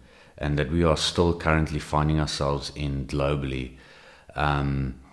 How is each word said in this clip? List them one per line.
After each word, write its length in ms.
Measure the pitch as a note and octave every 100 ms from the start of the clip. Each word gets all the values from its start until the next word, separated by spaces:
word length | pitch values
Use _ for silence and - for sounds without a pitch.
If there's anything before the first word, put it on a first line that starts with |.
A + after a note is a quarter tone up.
| - - - -
and 220 | D2 D2
that 140 | D2
we 120 | E2+
are 140 | E2+ D2+
still 400 | - - F2 E2+
currently 420 | E2 D#2+ D#2 D#2
finding 400 | - D2+ D2+ D#2
ourselves 520 | D2+ - C#2 C#2+ - -
in 300 | D2 C#2 B1+
globally. 720 | D2 C#2 D2 C2+ C2 B1+ B1+ - - - - -
Um, 640 | - D2 C#2+ C#2 C2+ C2+ C2 -